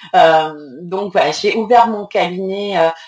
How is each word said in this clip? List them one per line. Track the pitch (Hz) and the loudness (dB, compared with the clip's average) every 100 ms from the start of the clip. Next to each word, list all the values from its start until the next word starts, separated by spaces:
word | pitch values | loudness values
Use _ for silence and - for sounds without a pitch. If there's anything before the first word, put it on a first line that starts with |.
| 175 | -2
Euh, | 185 165 160 156 151 147 131 | 4 4 4 0 -8 -18 -18
donc | 175 190 202 | -10 -8 -4
voilà, | 175 143 | 0 0
j'ai | 156 208 226 | -2 -2 -2
ouvert | 208 240 226 | 2 4 4
mon | 208 202 | -2 -4
cabinet, | 202 180 180 190 196 202 190 | -4 -2 -4 -6 -6 -4 0
euh, | 165 - | -2 -2